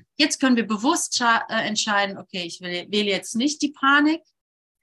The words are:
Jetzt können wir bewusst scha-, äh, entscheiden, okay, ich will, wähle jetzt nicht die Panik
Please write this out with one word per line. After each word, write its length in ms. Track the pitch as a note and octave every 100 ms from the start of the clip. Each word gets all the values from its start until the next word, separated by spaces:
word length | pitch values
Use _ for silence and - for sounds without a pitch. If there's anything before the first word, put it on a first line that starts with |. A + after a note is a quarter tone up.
| - -
Jetzt 220 | D4 -
können 160 | C4 A#3
wir 120 | G3
bewusst 500 | G#3 B3+ F4 - -
scha-, 280 | A#3+ A3+ -
äh, 160 | A3 E3
entscheiden, 500 | G#3+ A3 G3+ G3 G3
okay, 260 | F#3+ F#3+
ich 160 | E3+ -
will, 240 | F3+ F3 F3
wähle 200 | G#3 G3+
jetzt 260 | F#3 - A3+
nicht 260 | C#4+ -
die 100 | D4
Panik 500 | - C#4 C#4+ D4+ D#4+ _ _ _ _ _ _